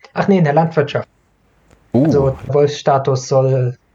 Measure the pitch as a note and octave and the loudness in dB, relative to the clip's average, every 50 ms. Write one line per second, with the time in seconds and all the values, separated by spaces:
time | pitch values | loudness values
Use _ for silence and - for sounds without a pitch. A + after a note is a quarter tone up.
0 | - - _ E3 F3+ G3 G3 F#3 D#3+ C#3+ C#3+ D#3+ D#3+ D#3+ - D#3 C#3+ - - A#2 | -20 -10 _ -4 0 2 2 2 2 2 2 2 0 0 0 -2 -2 -2 -4 -8
1 | G2+ - _ _ _ _ _ _ _ _ _ _ _ _ _ _ _ _ - A#2+ | -8 -10 _ _ _ _ _ _ _ _ _ _ _ _ _ _ _ _ 0 0
2 | D3 D#3+ C#3 C#3 C3+ C3+ C3 - - - C3+ C#3+ D3 C#3 D3 - - D3+ C#3 C3+ | 2 2 2 2 0 0 -2 -4 -8 -2 0 2 2 0 -2 -2 -2 0 0 0
3 | C3 C#3+ C3 B2+ - - C#3 C3 C3 C3+ C3 B2+ B2+ B2 B2+ - _ _ | 0 -2 -2 -2 -2 -2 0 0 2 2 0 0 -2 -4 -6 -8 _ _